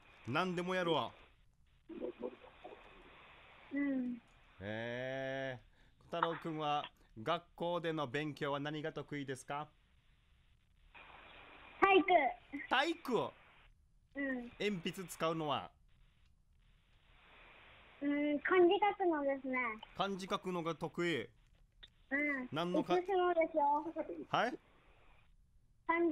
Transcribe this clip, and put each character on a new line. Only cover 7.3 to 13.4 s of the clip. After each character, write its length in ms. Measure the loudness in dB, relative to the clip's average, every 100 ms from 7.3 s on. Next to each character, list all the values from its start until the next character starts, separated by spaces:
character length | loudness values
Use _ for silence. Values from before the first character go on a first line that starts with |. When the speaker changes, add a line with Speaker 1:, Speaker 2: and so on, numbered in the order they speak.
| -4 -6
Speaker 1:
校 260 | -8 -4 -2
で 120 | -2
の 140 | -2 -2
勉 280 | -4 -6
強 180 | -6 -4
は 80 | -4
何 220 | -4 -6
が 100 | -6
得 260 | -8 -8 -8
意 80 | -6
で 80 | -8
す 80 |
か？ 220 | -8 -8 -8 _ _ _ _ _ _ -20 _ _ _ _ -20 -20 -20 -20 -20 -20 -20 -20 -20 4
Speaker 2:
体 180 | 6 8
育。 80 | 8 6 6 0 -8 -12 0
Speaker 1:
体 200 | 0 2
育？ 400 | -2 -2 0 0 -6